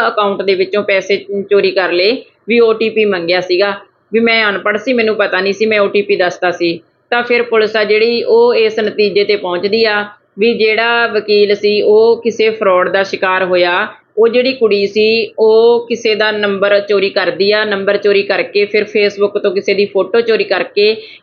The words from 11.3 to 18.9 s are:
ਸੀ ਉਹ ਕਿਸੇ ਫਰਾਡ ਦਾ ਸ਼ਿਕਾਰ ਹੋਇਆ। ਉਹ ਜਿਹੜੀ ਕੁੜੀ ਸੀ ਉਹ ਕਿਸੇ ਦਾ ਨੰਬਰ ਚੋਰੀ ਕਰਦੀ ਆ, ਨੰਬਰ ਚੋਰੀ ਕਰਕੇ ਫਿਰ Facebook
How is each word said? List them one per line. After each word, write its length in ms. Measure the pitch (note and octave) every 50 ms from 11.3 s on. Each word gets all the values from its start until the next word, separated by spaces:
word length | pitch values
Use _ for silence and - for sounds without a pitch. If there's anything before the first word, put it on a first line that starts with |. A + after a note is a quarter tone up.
| G#3 G#3 G#3 G3 G3+
ਸੀ 260 | G3+ G#3 G#3 G#3 G#3
ਉਹ 380 | - - G#3 G#3+ A3 A#3 A#3 A#3
ਕਿਸੇ 280 | - A#3 G#3 A3 A3 A3
ਫਰਾਡ 380 | G#3+ - G#3+ G3 F3+ F3+ F3+ F3
ਦਾ 140 | F3 G3
ਸ਼ਿਕਾਰ 420 | F#3+ F#3+ - F3 G3 G3 F#3+ F#3 F#3
ਹੋਇਆ। 440 | F3 F#3 F3+ F3+ F3+ F3+ F#3 G#3+ G#3+ - - _ _ _ G#3
ਉਹ 100 | A3+ A3+
ਜਿਹੜੀ 240 | G#3+ B3 B3 C4
ਕੁੜੀ 340 | C4 C4 A#3 G#3 G3+ G3+ G3
ਸੀ 460 | G3 - G#3+ G#3+ A3 A3+ A3+ A3 - - -
ਉਹ 480 | A3 A3 A3 A3+ A#3 A#3 A#3+ A#3 A#3
ਕਿਸੇ 280 | - A#3+ A3 - A3+ G#3+
ਦਾ 160 | G#3 G#3+ G#3+
ਨੰਬਰ 480 | G#3+ G#3 G#3 G3+ G3 F#3+ G3 G3+ G3+ G3+
ਚੋਰੀ 300 | G3+ - G#3 G3 F#3+ G3
ਕਰਦੀ 400 | G3 G3 F#3 F3 D#3+ D#3+ G3 G3+
ਆ, 120 | G#3 G#3+ G#3+
ਨੰਬਰ 320 | G#3 G3+ G3 G3 F#3+ G3+
ਚੋਰੀ 260 | G3+ - G3+ G3+ G3+
ਕਰਕੇ 420 | G3 G3+ G3 F3 F3 - - G3+ G3+
ਫਿਰ 180 | G3+ - G#3
Facebook 580 | G#3 G#3